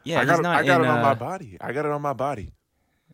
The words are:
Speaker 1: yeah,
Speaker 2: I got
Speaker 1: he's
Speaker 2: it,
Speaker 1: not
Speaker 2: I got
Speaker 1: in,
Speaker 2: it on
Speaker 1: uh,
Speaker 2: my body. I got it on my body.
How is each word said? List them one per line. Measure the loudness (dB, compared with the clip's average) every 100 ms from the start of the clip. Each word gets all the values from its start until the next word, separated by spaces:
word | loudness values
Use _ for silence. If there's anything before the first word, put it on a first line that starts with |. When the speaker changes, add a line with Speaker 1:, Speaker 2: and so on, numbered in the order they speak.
| -4
Speaker 1:
yeah, | -2
Speaker 2:
I | 2
got |
Speaker 1:
he's | 2
Speaker 2:
it, |
Speaker 1:
not | 2 2
Speaker 2:
I | 4
got | 4
Speaker 1:
in, | 4
Speaker 2:
it |
on | 4
Speaker 1:
uh, |
Speaker 2:
my | 2
body. | 0 -4 -10 -12 -14
I | -8
got | -4 -2
it |
on | -2
my | -4
body. | -4 -4 -6 -10 -18 _ _ _ _ _